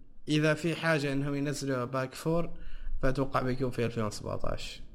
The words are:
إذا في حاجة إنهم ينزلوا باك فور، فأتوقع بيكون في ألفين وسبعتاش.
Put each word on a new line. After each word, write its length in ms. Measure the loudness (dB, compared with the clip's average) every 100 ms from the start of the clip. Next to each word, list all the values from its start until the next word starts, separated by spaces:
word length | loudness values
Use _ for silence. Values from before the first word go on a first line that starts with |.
| -14 -10 0
إذا 260 | 2 4
في 220 | 2 0 0
حاجة 380 | 2 2 2
إنهم 220 | 0 0 0
ينزلوا 500 | -2 -2 -2 -2 0
باك 300 | -2 -4 -2
فور، 420 | 0 2 0 -2 -2 -2 0 4
فأتوقع 400 | 4 4 2 0
بيكون 300 | 0 0 0
في 140 | 0 0
ألفين 180 | 0
وسبعتاش. 760 | -2 -2 -4 0 0 0 -4 -10 -8